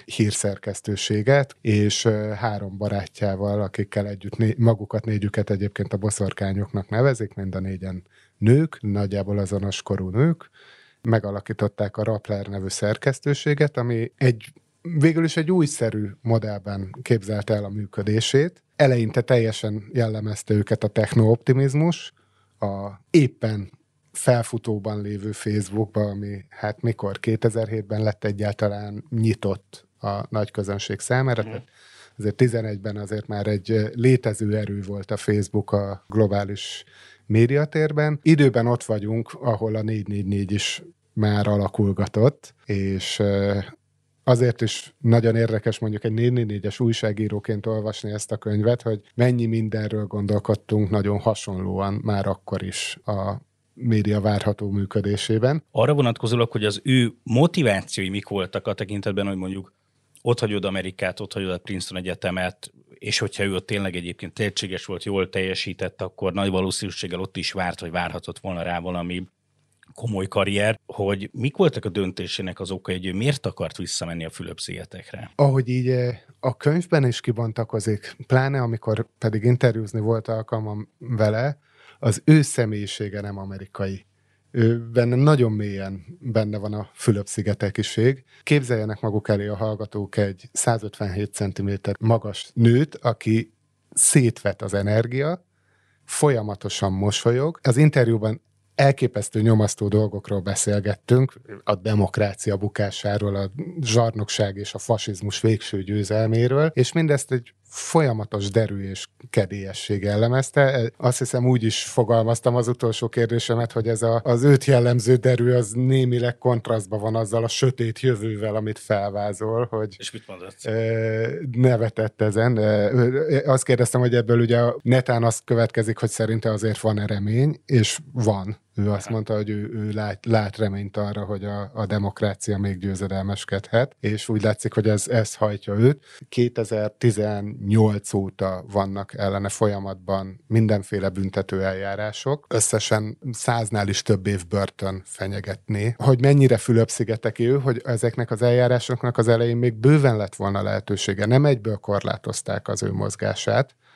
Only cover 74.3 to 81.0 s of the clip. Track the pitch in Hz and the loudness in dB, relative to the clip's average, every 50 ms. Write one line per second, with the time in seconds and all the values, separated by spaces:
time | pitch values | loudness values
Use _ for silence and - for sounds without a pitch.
74.3 | - - 85 87 85 - - - 90 87 90 - - 90 - - - 92 - - | -10 -12 -12 -12 -12 -12 -12 -12 -12 -12 -14 -14 -16 -18 -18 -16 -16 -16 -16 -6
75.3 | _ - 143 139 131 135 123 120 127 127 123 127 127 123 123 123 117 - _ _ | _ 2 2 4 4 2 0 0 -2 -2 0 0 0 0 0 -2 -4 -8 _ _
76.3 | - _ - 131 123 - - 147 151 175 175 - 175 151 135 123 117 - - 127 | -10 _ -4 -4 -2 0 0 0 2 0 0 0 2 2 2 2 0 -2 -2 -4
77.3 | 113 113 117 113 110 - 113 - - 110 98 110 107 101 - - - - 127 - | -2 -2 -4 -4 -4 -4 -4 -4 -4 -4 -2 -2 -2 -2 -4 -12 -16 -12 -2 2
78.3 | 131 127 131 135 139 135 123 117 117 110 - 113 110 110 117 _ _ - - 113 | 2 2 2 2 0 -2 -2 -2 -4 -4 -2 -2 -2 -2 -2 _ _ -2 -2 0
79.3 | 107 107 101 123 120 123 - 123 110 113 110 104 - 113 104 110 117 110 107 - | 0 2 4 4 4 4 4 2 2 0 -4 -4 -4 -2 0 0 0 0 -2 -4
80.3 | 113 110 107 - 120 110 107 107 104 104 104 - _ - | -6 -6 -6 -4 -6 -6 -4 -6 -8 -8 -10 -12 _ -14